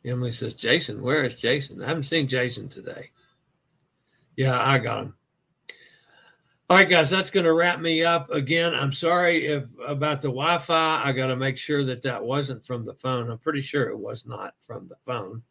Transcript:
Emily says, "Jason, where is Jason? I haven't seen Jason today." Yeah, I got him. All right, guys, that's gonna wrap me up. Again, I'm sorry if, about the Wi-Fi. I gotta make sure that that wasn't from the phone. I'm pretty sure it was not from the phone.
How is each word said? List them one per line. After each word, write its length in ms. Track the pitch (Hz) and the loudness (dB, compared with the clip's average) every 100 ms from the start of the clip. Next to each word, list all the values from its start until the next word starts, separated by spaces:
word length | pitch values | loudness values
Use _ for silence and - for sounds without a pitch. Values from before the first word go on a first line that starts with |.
| 120 | -4
Emily 260 | 123 123 | -4 -4
says, 220 | 113 110 - | -4 -8 -4
"Jason, 460 | 113 160 - 104 | 0 0 0 -6
where 240 | 113 151 127 | -2 0 -2
is 100 | - | -2
Jason? 480 | 117 143 139 95 | 0 0 -2 -8
I 40 | 110 | -6
haven't 160 | 160 | -4
seen 240 | 139 165 135 | 0 0 0
Jason 420 | 127 123 113 101 | 0 -2 -4 -12
today." 420 | - - - - _ _ _ _ _ _ _ _ _ _ _ _ - | -14 -14 -14 -16 _ _ _ _ _ _ _ _ _ _ _ _ -2
Yeah, 200 | 131 123 | 0 2
I 200 | 127 135 | 4 4
got 240 | 110 107 | 2 -4
him. 120 | - - _ _ _ _ - - - _ _ _ _ _ _ _ - | -6 -14 _ _ _ _ -20 -20 -20 _ _ _ _ _ _ _ 6
All 80 | 185 | 6
right, 100 | 180 | 8
guys, 220 | 175 147 | 6 6
that's 220 | 190 185 | 2 2
gonna 200 | 196 170 | 2 4
wrap 300 | 165 175 165 | 4 2 2
me 240 | 165 160 170 | 0 2 2
up. 240 | 170 - | 2 0
Again, 440 | 151 135 165 170 | -4 0 2 2
I'm 200 | 131 139 | 0 -2
sorry 540 | 135 165 175 180 165 143 | 0 2 4 4 2 0
if, 180 | 143 117 - 123 | -2 -4 -12 -6
about 360 | 139 151 143 | -2 0 0
the 80 | 143 | -2
Wi-Fi. 720 | 127 156 170 - 165 160 156 | 0 0 0 2 2 4 2
I 80 | 139 | 0
gotta 240 | 131 131 127 | 0 -2 0
make 220 | 135 131 | -2 -4
sure 260 | - 143 | -2 0
that 200 | 131 120 | 0 -2
that 200 | 131 101 | -4 -4
wasn't 400 | 113 139 139 117 | -2 -2 -4 -8
from 220 | - 120 110 | -8 -8 -8
the 80 | |
phone. 360 | - 131 127 120 | -8 -4 -4 -4
I'm 100 | 117 | -4
pretty 220 | - 143 | -4 -4
sure 280 | 135 147 - | -2 -2 -2
it 100 | 110 | -4
was 260 | 104 117 117 | -8 -10 -12
not 280 | 101 98 _ - | -12 -12 _ -16
from 220 | 107 92 | -14 -14
the 80 | - - | -16 -8
phone. 360 | 123 95 117 _ | -8 -8 -14 _